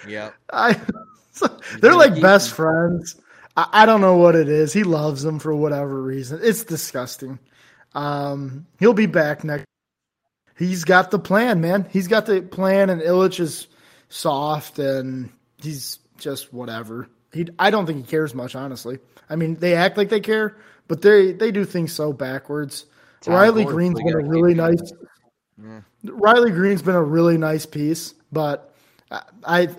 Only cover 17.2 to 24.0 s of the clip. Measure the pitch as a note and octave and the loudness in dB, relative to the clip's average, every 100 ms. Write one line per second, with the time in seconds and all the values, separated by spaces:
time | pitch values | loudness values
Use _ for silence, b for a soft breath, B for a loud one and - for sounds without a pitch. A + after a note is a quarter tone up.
17.2 | _ D#3+ E3+ - G3 G#3+ E3+ C#3+ A#2 D#3 | _ -10 -8 0 2 2 -2 -6 -4 -4
18.2 | D3+ B2 B2 C3 C#3 B2+ A#2+ C3 _ b | -4 -8 -12 -12 -12 -12 -12 -14 _ b
19.2 | - D#3+ D#3+ D#3+ F3 E3+ F#3+ G#3 G3+ G#3+ | -10 -4 -4 -2 0 2 2 0 -2 -2
20.2 | A3 A3 G#3+ b b b - D#3 G3+ G#3 | -2 -2 -4 b b b -10 2 4 6
21.2 | F#3+ F3+ A3+ G3+ F3 F3 E3 - D3+ C3+ | 4 0 -2 -2 -4 -4 -6 -6 -6 -6
22.2 | C3 C3+ - D3 C#3+ - - b b b | -8 -8 -8 -10 -8 -14 -20 b b b
23.2 | E3+ F3+ A3 A3 D3+ D#3+ F3+ E3 | 0 4 6 4 0 0 -2 0